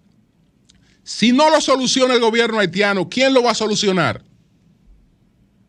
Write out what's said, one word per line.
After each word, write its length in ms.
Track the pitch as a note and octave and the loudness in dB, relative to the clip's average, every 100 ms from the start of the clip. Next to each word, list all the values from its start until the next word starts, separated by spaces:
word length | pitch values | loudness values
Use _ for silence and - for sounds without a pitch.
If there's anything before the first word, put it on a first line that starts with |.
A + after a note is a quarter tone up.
| _ _ _ _ _ _ _ _ _ _ | _ _ _ _ _ _ _ _ _ _
si 300 | - - A3 | -16 -4 0
no 180 | B3+ D#4 | 2 4
lo 100 | D4+ | 2
soluciona 540 | - C4 B3 C4 B3+ | 2 0 0 0 0
el 60 | B3 | 2
gobierno 400 | A3+ A#3 A#3 A3 | 0 0 0 0
haitiano, 480 | F#3+ F#3 G3+ G3 F3 | -2 0 -2 -2 -4
¿quién 260 | A#3+ C4+ | -2 2
lo 80 | C4 | 2
va 80 | A#3+ | 2
a 40 | |
solucionar? 680 | A3+ A3 G#3 G#3 F#3 C#3 G2+ _ _ _ _ _ _ _ - _ _ _ _ _ _ | 0 -2 -2 -2 0 -2 -2 _ _ _ _ _ _ _ -20 _ _ _ _ _ _